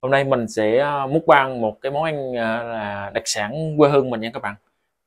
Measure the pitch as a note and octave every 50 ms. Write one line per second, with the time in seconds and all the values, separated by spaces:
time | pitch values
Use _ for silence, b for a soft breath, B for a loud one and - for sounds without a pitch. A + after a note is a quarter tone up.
0 | - B2+ C3+ C#3 C#3 C3+ C3+ B2 A#2 G#2+ A2 - G#2+ G#2+ A2 B2 C#3 D3 C#3+ C#3+
1 | C#3 C3 C#3 E3 D#3+ - D#3 C#3+ C3+ C3 C3 B2 A2+ G#2+ G#2+ _ _ C3+ C#3 C#3+
2 | D#3+ E3 D#3 C#3+ C3+ C3 B2+ A#2+ A#2 A2+ A2 A#2 A#2 A#2 A#2 A2 G#2 G2+ G2+ G2+
3 | G2+ G2+ G2 A#2 - - - A2 G#2 G#2 B2 D3+ D#3+ D#3+ D#3 D3 D3+ C#3+ D3 C#3+
4 | B2+ B2+ B2 A2+ G#2+ A#2 A#2 C3+ B2 G#2 G2+ G2+ _ _ _ _ _ _ _ _
5 | _